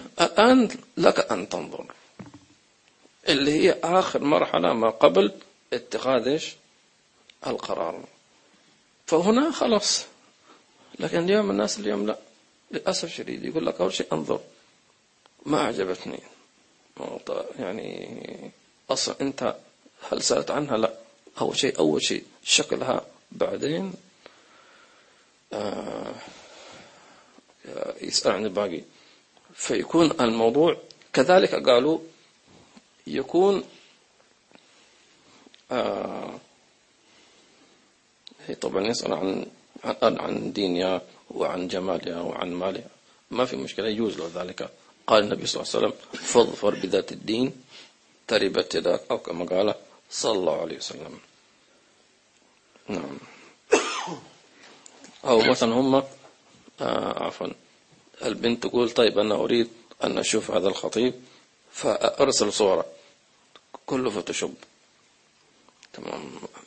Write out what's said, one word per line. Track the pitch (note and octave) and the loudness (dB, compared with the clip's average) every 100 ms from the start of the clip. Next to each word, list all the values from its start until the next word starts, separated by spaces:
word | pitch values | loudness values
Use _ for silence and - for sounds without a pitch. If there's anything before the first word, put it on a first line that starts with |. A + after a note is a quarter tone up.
| - - | -4 0
الآن | E3+ - A#3 C4 A3 - - - | 2 6 8 8 6 0 -10 4
لك | E3+ - - | 6 6 2
أن | G#2 - | -2 -4
تنظر، | F2+ D2+ - - - - - - - _ _ _ _ _ _ _ _ - | -6 -6 -10 -14 -20 -20 -20 -20 -20 _ _ _ _ _ _ _ _ 0
اللي | C#3+ C#3+ | 2 4
هي | D#3 F#3+ - | 4 4 4
آخر | E3 F#3 F#3 C3 | 2 2 2 0
مرحلة | C#3+ E3+ - D#3+ E3 | 2 2 2 2 2
ما | A2+ A2+ | 2 2
قبل | - - F2 G#3 - - _ _ | 6 6 6 2 0 -16 _ _
اتخاذ | B2 - A2 B2+ B2+ A#2 | -8 -6 -4 0 2 2
إيش؟ | D#3 - - _ _ _ _ _ _ - _ C3+ | -2 -4 -12 _ _ _ _ _ _ -20 _ -6
القرار. | A#2 - F#2+ E2+ F2 - _ _ _ _ _ _ _ _ _ - | -6 -4 -4 -4 -6 -12 _ _ _ _ _ _ _ _ _ 0
فهنا | E3 F3+ A#3 D#4 | 2 4 4 2
خلاص. | - A#3+ G#3+ - - - - _ _ _ - _ _ - - | 0 0 2 2 -2 -4 -16 _ _ _ -20 _ _ -20 -8
لكن | E3 E3+ | -4 0
اليوم | F3 G#3 G3+ | 2 2 2
الناس، | G3 G#3 G#3+ | 0 0 -2
اليوم | G#3 G3+ G#3 | -4 -2 -2
لا، | - - _ _ _ _ | -4 -10 _ _ _ _
للأسف | D3+ - F#3 E3+ | -6 -4 -4 -6
شديد، | - - A#1+ | -8 -8 -8
يقول | - D#3+ D#3+ | -6 -2 -2
لك: | - | -2
"أول | F#3 | -2
شيء | - - | -2 -4
أنظر، | D#2+ D2+ - - - _ _ _ _ _ _ _ _ D3 | -4 -2 -4 -6 -20 _ _ _ _ _ _ _ _ -2
ما | D3 | 0
أعجبتني." | C3 A#2+ F#2+ F2+ - B1+ - - _ _ _ _ _ - C#2 - - - - - | 0 -2 -4 -4 -8 -12 -14 -20 _ _ _ _ _ -12 -10 -10 -8 -6 -6 -8
يعني، | G2 G#2+ G1+ G1+ G1+ - - - - - _ _ - | -8 -8 -10 -10 -12 -12 -14 -14 -16 -20 _ _ -4
أصلًا | C3 - - | -2 -2 -2
أنت | C3+ C3 A#2 - - _ _ _ - | -4 -2 -4 -4 -10 _ _ _ -6
هل | - | -2
سألت | - - - | 2 2 2
عنها؟ | B2 C#3+ A2 | -2 -2 0
لا. | A2 - - _ - - | 0 -2 -18 _ -20 -4
أول | - - | -2 0
شيء، | C3+ - | 0 2
أول | D#2 D#2 | 2 2
شيء | - - - - | 0 -4 -6 -12
شكلها، | - - - - B2+ - - - _ | 0 0 2 -2 -2 -2 -4 -14 _
بعدين، | - F#2+ G2 C3+ E3 F#3+ F3+ - _ - - _ - - - - _ _ _ _ _ _ | -4 -2 -2 -4 -4 -6 -10 -18 _ -20 -20 _ -20 -20 -20 -20 _ _ _ _ _ _
آه، | A2 G#2 G2 - G#2+ A1 G#1+ - - - - - - - - - - _ - _ _ - - - - | -6 -6 -6 -8 -8 -10 -12 -16 -20 -20 -20 -20 -20 -20 -20 -20 -20 _ -20 _ _ -14 -10 -8 -8
يسأل | - - - | -4 0 0
عن | F#2+ | 0
الباقي. | G#2+ F#2 G2+ E2 - - - _ _ _ _ | -2 -2 -4 -4 -12 -20 -20 _ _ _ _
فيكون | - - G#2+ - E3 D#3+ - | -12 -4 -2 0 4 4 4
الموضوع | A#2+ A2+ A#2 C#3 E3 - - - _ | 2 4 4 6 4 2 -6 -20 _
كذلك، | - C3 F#3 - - - | 2 6 6 6 4 4
قالوا | A#2+ C#3 E3 - - _ _ _ - - - _ _ - | 6 4 0 -4 -20 _ _ _ -20 -20 -20 _ _ -8
يكون، | D2+ C3 E3 F#3+ G3 - - - _ _ _ _ _ _ - _ _ _ _ _ _ _ - - - _ | -6 0 4 4 4 -2 -14 -20 _ _ _ _ _ _ -20 _ _ _ _ _ _ _ -20 -20 -20 _
آه، | B2+ A2 G2+ G2 G2 F#2+ - - _ _ _ _ _ _ _ _ _ _ _ _ _ _ _ _ _ - - - | -2 -2 -4 -6 -8 -12 -14 -18 _ _ _ _ _ _ _ _ _ _ _ _ _ _ _ _ _ -20 -18 -14
هي | |
طبعًا | - - F#2 G#2+ | -10 -4 -2 -2
يسأل | A#2+ - | -2 -2
عن، | D#2+ F#2+ - - - _ - | -2 -2 -4 -6 -14 _ -12
عن، | A#2+ - A#2 - | -8 0 2 2
عن | - - - | -2 -4 -4
دينها | - F#2+ F2 F#2 F#2 - - - | -2 0 0 0 0 -4 -16 -14
وعن | - - F#2 F2 | -6 -4 -4 -4
جمالها | F#2+ F#2 F2 - E2+ | -4 -2 -4 -6 -8
وعن | E2+ - F2+ | -6 -6 -6
مالها، | F2 F#2+ F#2 - - _ _ _ | -4 -4 -6 -10 -20 _ _ _
ما | A2 | -2
في | B2+ C3 | -2 -4
مشكلة، | C3 - G#2+ | -8 -6 -4
يجوز | G#2+ A2 E2 | -2 -2 -4
له | - F2 | -8 -8
ذلك. | F2+ - - - - _ - | -10 -10 -12 -14 -20 _ 4
قال | A2 | 4
النبي | G#2 F#2+ B2 | 4 0 -4
صلى | - | -6
الله | - | -4
عليه | A#2 A2 | 0 0
وسلم: | - - - - | -2 -12 -12 2
"فاظفر | B2 A2 - G#2 | 4 4 2 -2
بذات | - F#2+ F#2+ - | 0 0 0 -2
الدين | - - A2 C3 - - - - _ _ _ - | -8 -4 -2 -2 -4 -16 -20 -20 _ _ _ -2
تربت | G2+ G2 - - | 2 2 0 0
يداك"، | F2+ E2 F2 - | 0 0 0 -2
أو | A2+ | -6
كما | - E2+ | -4 -8
قال | E2+ F#2 G#2 - - - _ | -2 0 0 -2 -8 -20 _
صلى | - C3+ | -4 -2
الله | G#2 F2 D2+ | 0 0 0
عليه | D#2+ D#2+ | -4 -8
وسلم. | - - D#2 - - _ _ _ _ _ _ _ _ _ _ _ _ _ _ _ - | -12 -12 -16 -18 -20 _ _ _ _ _ _ _ _ _ _ _ _ _ _ _ -8
نعم. | F#2 C#2+ C#2 - - - - - A#4 - - - C#3+ - - _ - - - - - - - | -8 -8 -12 -18 -20 -20 -20 2 2 2 -6 -8 -10 -14 -20 _ -20 -20 -20 -20 -20 -20 -8
أو | - A#2 | 2 4
مثلًا | - B2 A#2 | 6 4 2
هم، | A#2 C3+ | 2 4
آه، | C3+ C3+ - - _ _ - - - - - - - | 2 0 -6 -20 _ _ -20 -20 -8 -4 -2 -2 -4
عفوًا، | E2+ - F2 - _ _ _ _ _ - | -6 -6 -10 -10 _ _ _ _ _ -8
البنت | - - A#2+ A#2 | -6 -2 0 0
تقول: | - A#2+ A#2+ | 0 2 2
"طيب، | - A2 F#2+ | 4 4 4
أنا | G#2+ | 2
أريد | G#2 A#2 A#2+ A#2 - - - | 2 2 2 0 -4 -20 -6
أن | - - | -4 -2
أشوف | G#2 - - | 0 -2 0
هذا | G#2 F#2+ | 0 0
الخطيب"، | F#2 D#2+ G#2+ B2+ B2 - - _ _ _ | -2 -2 0 0 -2 -12 -20 _ _ _
فأرسل | - C3+ G2+ - - C#3 - G#2 | -6 -2 2 0 2 2 4 0
صورة | - G2+ F2 - - - _ _ _ _ - _ - - | 2 4 4 0 -10 -20 _ _ _ _ -20 _ -18 -6
كله | C3+ B2+ | -4 -2
فوتوشوب، | G2 - - D#2+ - - _ _ _ _ _ _ _ _ _ _ _ - | -4 -4 -4 -6 -8 -20 _ _ _ _ _ _ _ _ _ _ _ -20
تمام، | - - D#2 D2 - - - | -16 -12 -10 -12 -14 -16 -18